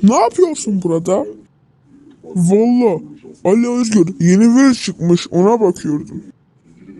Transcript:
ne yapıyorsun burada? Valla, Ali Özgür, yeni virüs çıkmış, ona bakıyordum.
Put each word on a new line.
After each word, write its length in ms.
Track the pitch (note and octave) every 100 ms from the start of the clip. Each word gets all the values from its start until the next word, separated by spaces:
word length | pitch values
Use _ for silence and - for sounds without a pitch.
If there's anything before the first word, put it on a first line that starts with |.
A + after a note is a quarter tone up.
ne 120 | G3
yapıyorsun 680 | C4+ A#4 - F4+ D4+ - G3+
burada? 440 | F3 E3 E3+ C#4 G#4 - - _ _ _ _ - - _
Valla, 760 | - F#3+ E3+ G3+ A#3 B3 A#3 E3 - - - -
Ali 240 | - A3 A#3+
Özgür, 460 | A#3+ A#3 G#3+ E3 -
yeni 360 | E3+ F#3 A#3 A#3+
virüs 260 | C4+ B3
çıkmış, 460 | - F3 E3+ F3 -
ona 300 | F3 G3 A#3
bakıyordum. 640 | G3+ F3+ D#3+ D3 - - - - _ _ E2 E2 - -